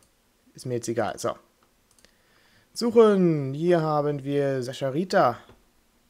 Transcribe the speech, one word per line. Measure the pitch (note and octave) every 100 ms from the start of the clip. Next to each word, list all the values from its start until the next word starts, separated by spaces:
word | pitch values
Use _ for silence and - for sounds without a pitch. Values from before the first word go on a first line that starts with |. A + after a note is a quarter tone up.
| _ _ _ _ _
Ist | - C3
mir | A#2+
jetzt | A#2+
egal, | A#2 G2+ -
so. | A#2 - _ _ _ _ _ _ _ _ _ _ _ _ _
Suchen, | - A#3 A3+ A3 G3+ F3+ D#3 C3+
hier | C#3 E3+ F3
haben | D#3 D3+ D3 C#3+
wir | C3+ C#3+ C#3 C3+
Sascha | B2 C3 C3+
Rita | C3+ F#3 G3 C#3 A2+ - - _ _ _ _ _